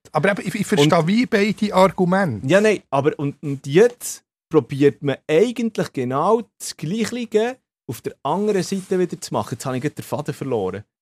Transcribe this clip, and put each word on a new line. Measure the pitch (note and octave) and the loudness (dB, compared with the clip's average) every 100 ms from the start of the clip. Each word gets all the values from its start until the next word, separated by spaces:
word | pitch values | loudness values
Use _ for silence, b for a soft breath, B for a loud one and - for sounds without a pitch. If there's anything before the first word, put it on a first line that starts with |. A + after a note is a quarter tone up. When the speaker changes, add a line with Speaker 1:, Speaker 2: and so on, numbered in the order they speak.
| _ | _
Speaker 1:
Aber | D#3 F#3+ | -2 0
eben, | G3 G#3 | 0 -4
ich, | |
ich | G#3+ - | -6 0
verstehe | F#3+ D3 E3+ | 2 4 4
Speaker 2:
Und | D#3+ | 2
Speaker 1:
wie | A3 B3+ | 0 2
beide | G#3 G#3+ - G#3 | 0 0 -2 0
Argumente. | F#3 F#3+ - F3 F#3 F#3 G#2+ C3 | 4 4 4 0 2 0 -2 2
Speaker 2:
Ja, | F3 | 4
nein, | G#3+ E3 - | 4 2 -2
aber | C#3 C#3+ - | -2 0 -2
und, | C#3+ - | -4 -6
und | D3+ C#3 C#3 | -8 -8 0
jetzt | D#3 A#3+ - - - _ _ _ | 4 4 2 -10 -14 _ _ _
probiert | D#3 - C3+ C#3+ C#3 | 0 0 2 2 2
man | C#3+ C3 - | -2 -4 0
eigentlich | D#3 A#3+ A#3 A3+ G#3 F3+ | 2 2 0 -4 -4 -6
genau | - B2+ C3+ F3 A#3 G#3+ _ | -6 -4 -2 0 0 -2 _
das | - - | -14 -10
Gleiche | D3+ A3 G#3+ B3 A#3 G#3 A#3 C4 _ _ - | -6 -4 -4 -4 -4 -2 -2 -4 _ _ -14
auf | B2 | -12
der | - - | -12 -8
anderen | C#3 F3 G#3+ G3 | -4 -2 0 -2
Seite | E3 G3 F#3 F#3 | -2 -6 -4 -2
wieder | F3+ - | -2 -4
zu | - | -6
machen. | A#2 - A2+ | -6 -6 -8
Jetzt | C3+ | -6
habe | B2+ | -6
ich | |
gerade | C#3+ - | -6 -8
den | |
Faden | - A#2 D3 - | -8 -8 -6 -8
verloren. | C#3 A#2 F#2 G2 - _ | -6 -4 -4 -6 -12 _